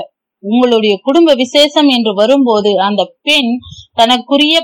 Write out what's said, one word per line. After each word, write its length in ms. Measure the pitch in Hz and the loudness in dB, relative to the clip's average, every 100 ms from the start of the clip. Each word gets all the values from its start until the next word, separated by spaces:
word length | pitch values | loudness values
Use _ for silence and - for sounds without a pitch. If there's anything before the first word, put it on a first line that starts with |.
| - _ _ _ | -6 _ _ _
உங்களுடைய 600 | 202 240 247 226 214 196 | -4 -2 0 0 0 -2
குடும்ப 320 | 262 311 330 | 0 0 2
விசேஷம் 540 | 254 254 294 294 311 285 | 2 0 0 0 2 0
என்று 260 | 247 220 | 0 -2
வரும்போது 680 | 196 220 277 247 214 202 190 | -2 0 2 2 0 0 -2
அந்த 340 | 196 202 180 _ | -2 -2 -6 _
பெண் 360 | 285 294 233 247 - - - | -2 -2 -2 -6 -10 -20 -14
தனக்குரிய 680 | - 226 247 233 277 294 330 | -2 0 0 0 0 0 -2